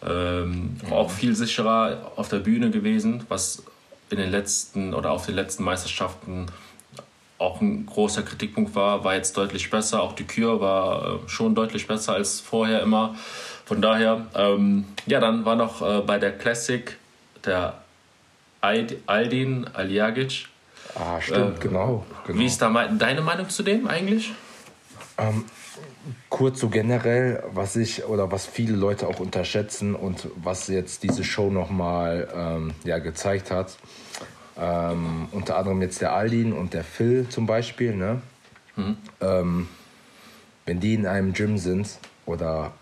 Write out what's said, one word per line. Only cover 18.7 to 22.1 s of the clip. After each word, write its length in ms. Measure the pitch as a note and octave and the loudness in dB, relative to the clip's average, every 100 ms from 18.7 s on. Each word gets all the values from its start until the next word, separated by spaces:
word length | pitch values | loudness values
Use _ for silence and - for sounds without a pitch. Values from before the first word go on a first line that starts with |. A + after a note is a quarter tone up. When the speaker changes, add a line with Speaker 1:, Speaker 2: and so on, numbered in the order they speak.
| G#2 A#3 - - | 2 0 -6 0
Speaker 1:
Aldin 600 | G2+ A#2 B2+ C3 C3 A#2+ | 2 2 0 0 -2 -4
Aljagic. 760 | - F#2+ G2 G#2+ A2+ C3 - - _ _ - - - | -6 -2 2 2 0 -2 -4 -10 _ _ -20 -14 -6
Speaker 2:
Ah, 240 | E2+ E2+ | -4 -2
stimmt, 360 | E2+ E2 G2+ F2+ | 0 2 2 0
Speaker 1:
Äh, 40 | |
Speaker 2:
genau, 440 | G#2 F#2 G#2 A#2 F#2 | -2 2 2 0 -4